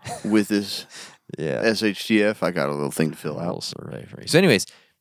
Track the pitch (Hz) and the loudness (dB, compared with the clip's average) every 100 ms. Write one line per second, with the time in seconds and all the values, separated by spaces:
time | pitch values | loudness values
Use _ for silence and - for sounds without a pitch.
0 | - - 107 107 101 101 98 - - - | -12 -8 2 2 4 0 0 -8 -10 -18
1 | - - - - 78 60 113 104 107 92 | -18 -20 -16 -8 -4 0 0 2 0 -2
2 | - 107 104 107 87 87 71 73 71 - | 2 4 4 2 -2 0 -2 -2 -2 0
3 | 80 76 80 76 87 - - - - - | -2 -2 -8 -6 -6 -6 -8 -10 -12 -12
4 | - - - 165 190 101 - - _ _ | -14 -14 2 4 6 4 2 -12 _ _